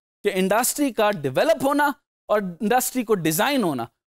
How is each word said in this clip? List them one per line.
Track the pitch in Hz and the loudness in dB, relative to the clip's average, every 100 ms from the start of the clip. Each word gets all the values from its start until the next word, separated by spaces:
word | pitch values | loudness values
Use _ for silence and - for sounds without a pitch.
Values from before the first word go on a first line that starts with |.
| _ _ | _ _
कि | 202 | -4
इंडस्ट्री | 190 185 214 247 - 285 | 0 2 2 0 -2 -2
का | 220 208 | 0 0
डेवलप | 202 139 139 277 302 | 0 -2 0 2 2
होना | 277 294 294 - _ _ - | 0 0 0 -2 _ _ -2
और | 208 185 170 | -2 -2 -4
इंडस्ट्री | 202 247 - 254 | 0 0 0 -4
को | 220 | 0
डिजाइन | 208 160 160 240 285 | 0 0 0 0 0
होना, | 180 127 147 _ _ | 0 -2 -6 _ _